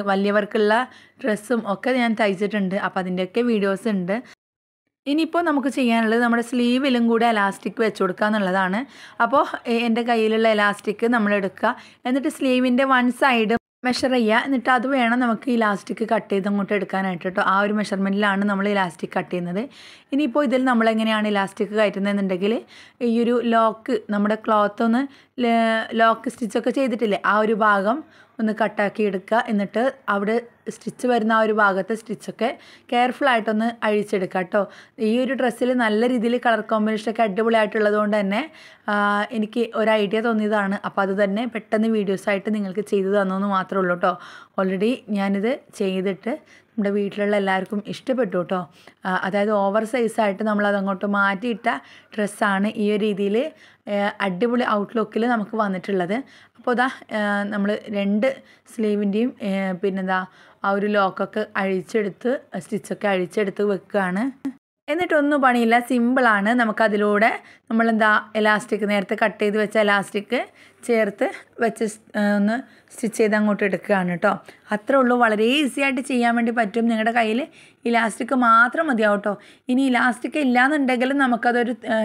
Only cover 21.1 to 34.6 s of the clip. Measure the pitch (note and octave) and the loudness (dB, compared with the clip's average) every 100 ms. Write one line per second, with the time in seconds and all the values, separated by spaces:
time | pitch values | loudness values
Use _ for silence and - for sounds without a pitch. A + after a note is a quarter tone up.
21.1 | G#3+ G#3 G3+ F#3+ - G3 G#3 G#3 F#3+ G3 | 0 0 0 -2 -4 -4 0 0 0 -2
22.1 | G3+ F#3+ F#3 G3+ A#3 - - - - A#3+ | -2 -2 -2 0 -2 -6 -20 -20 -6 -2
23.1 | A#3 A#3 A#3+ A#3 A3+ A3+ A3 - A#3+ - | 0 2 2 2 2 2 0 -4 -4 -2
24.1 | G#3 G#3 A3 A3+ G#3+ G#3 G3+ A#3 A#3 C#4 | 0 0 0 0 2 2 0 0 2 -2
25.1 | - _ - A#3+ A#3 A3+ A3 A3 A3+ A3+ | -8 _ -4 0 2 2 0 -2 2 4
26.1 | A3 B3 - A3+ A#3+ B3 C4 C4+ A3 A3 | 4 -4 -6 -4 -2 0 0 0 0 0
27.1 | F#3 F3+ G#3 A3 A3 G#3+ G3+ G3 C#4+ - | 0 2 2 2 2 4 4 2 -2 -4
28.1 | - - - A3 G#3+ G#3 G#3+ G3+ G3 G#3 | -20 -20 -4 -2 0 -2 0 -2 0 -2
29.1 | F#3 - A3 A#3+ G#3 G3 G#3+ B3+ - - | -2 0 0 0 -2 -2 -2 -2 -4 -4
30.1 | G3+ G#3 A#3 A#3 _ - - - - B3 | -2 0 -2 -4 _ -14 -12 -12 -6 0
31.1 | A#3+ A3 A3 A3 G#3+ G#3 F#3+ F#3 A3 - | 0 2 2 2 4 2 2 -2 -6 -6
32.1 | G3+ - - A3+ - - - - A#3+ B3 | -12 -10 -4 -4 -4 -16 -20 -4 0 0
33.1 | A#3 C#4+ A#3 G#3+ G#3+ A3+ A3+ A3 G#3+ G3+ | 0 2 2 0 0 0 -2 0 0 0
34.1 | G3+ F3+ F#3 F3+ G#3+ | -2 -2 -4 -2 -2